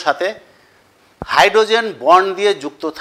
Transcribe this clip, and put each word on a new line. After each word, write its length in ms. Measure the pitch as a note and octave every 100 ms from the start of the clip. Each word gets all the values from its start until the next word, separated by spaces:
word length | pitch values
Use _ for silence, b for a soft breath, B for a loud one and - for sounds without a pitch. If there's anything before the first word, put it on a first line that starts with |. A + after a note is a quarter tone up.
সাথে 240 | D#3 C#3 F#3 G#3+ _ b b b b _ _ _ -
hydrogen 520 | C#3+ G3 G#3 G#3+ A3+ A3 C3+ C3
bond 220 | F3+ F#3+ F#3
দিয়ে 140 | G#3 E3+
যুক্ত 200 | C#3+ - D#3+ -